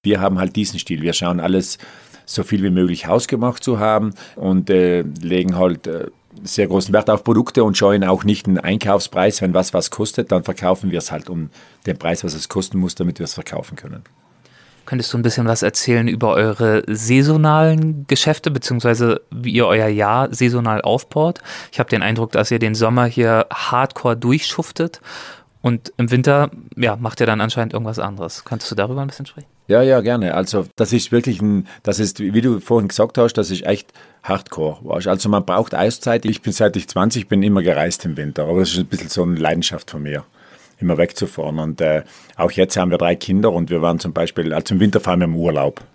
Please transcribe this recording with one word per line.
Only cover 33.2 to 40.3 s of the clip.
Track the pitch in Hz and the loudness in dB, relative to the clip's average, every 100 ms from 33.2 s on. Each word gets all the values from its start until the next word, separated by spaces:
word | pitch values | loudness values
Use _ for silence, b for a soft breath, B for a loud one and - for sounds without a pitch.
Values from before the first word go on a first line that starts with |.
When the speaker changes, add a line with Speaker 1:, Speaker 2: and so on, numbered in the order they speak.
| 117 | 2
Speaker 1:
das | - 92 | 2 -2
ist | 92 - | -2 -2
echt | 101 - B B B | -4 -6 B B B
Hardcore. | - 95 - - 78 76 | -4 -4 -4 -4 -4 -4
Weißt? | 82 82 95 | -6 -4 0
Also | 95 104 | 0 2
man | 104 | 0
braucht | 95 92 117 | 2 0 0
Eiszeit. | - 104 - - 117 107 | 0 0 0 0 0 0
Ich | 107 | -4
bin | - | -4
seit | 98 104 98 | 2 2 0
ich | - | -4
zwanzig | 95 104 117 98 | 0 0 0 0
bin | 98 | 2
immer | 101 98 | 4 2
gereist | 87 76 80 - 87 | 2 0 0 -2 -6
im | 73 | -6
Winter, | 76 69 | -6 -4
aber | 76 87 | 0 0
das | 92 | 2
ist | 90 | 0
ein | 90 | -2
bisschen | 95 - | -4 -4
so | - | 0
eine | 87 | 0
Leidenschaft | 85 80 82 - 78 - | 0 0 0 -2 -6 -10
von | 76 | -10
mir, | 73 73 - | -6 -8 -10